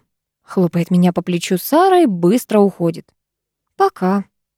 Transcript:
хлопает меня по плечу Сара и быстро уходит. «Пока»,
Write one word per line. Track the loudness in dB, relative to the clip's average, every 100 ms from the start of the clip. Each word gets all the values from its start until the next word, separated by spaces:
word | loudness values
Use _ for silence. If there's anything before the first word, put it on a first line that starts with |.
| -8 _ _ _
хлопает | _ -2 -2 -2 0
меня | 2 2
по | 0
плечу | -4 -6 -4 -6
Сара | -2 0 4 4
и | 2
быстро | 0 0 0 0 0
уходит. | 0 0 -4 -6 -12 _ _ _ _ _ _ -2
«Пока», | -2 -2 -2 -2 -6 _ _